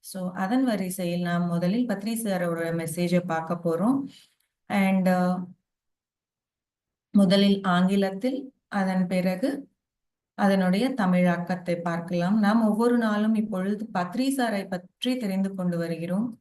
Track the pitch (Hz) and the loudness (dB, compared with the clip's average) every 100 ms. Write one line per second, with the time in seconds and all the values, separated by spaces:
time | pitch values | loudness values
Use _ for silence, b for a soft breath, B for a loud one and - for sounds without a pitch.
0 | - 190 185 180 190 254 262 202 185 180 | -14 -8 -8 -4 0 2 2 0 -4 -4
1 | 175 175 175 175 175 170 175 220 247 196 | -4 -2 0 0 0 0 0 0 0 -2
2 | 202 226 220 185 175 165 165 165 165 165 | -4 -4 -2 -2 -2 -2 -2 -2 -4 -2
3 | 175 180 175 160 160 175 170 165 214 277 | 2 2 0 -4 -4 -4 -2 0 0 0
4 | B B B B B _ _ 202 190 190 | B B B B B _ _ 0 2 2
5 | 185 180 180 180 180 - _ _ _ _ | 2 2 2 -2 -6 -16 _ _ _ _
6 | _ _ _ _ _ _ _ _ _ _ | _ _ _ _ _ _ _ _ _ _
7 | _ 202 190 196 202 196 190 175 185 202 | _ 4 6 6 4 4 2 2 4 2
8 | 190 196 254 294 - _ _ 202 190 185 | 0 -2 -4 -4 -10 _ _ -2 0 0
9 | 180 185 185 185 277 285 - _ _ _ | 0 0 0 -2 -4 -4 -10 _ _ _
10 | _ _ _ - 202 190 185 196 262 269 | _ _ _ 0 2 4 4 2 0 0
11 | 185 180 180 175 175 180 - 175 170 170 | 2 4 4 2 -2 -6 -4 -4 -2 -4
12 | 170 175 175 220 202 226 220 214 240 240 | -4 -2 2 2 4 4 2 2 2 2
13 | 220 208 214 220 220 185 190 208 220 185 | 2 0 2 0 0 -2 -2 -4 -4 -4
14 | 180 180 269 269 233 202 185 180 - _ | -4 -2 -2 0 -2 -2 -4 -8 -10 _
15 | 247 254 208 190 196 190 180 170 170 160 | -4 -4 -2 -2 -2 -2 -4 -2 -4 -4
16 | 170 185 240 - | -4 -4 -4 -8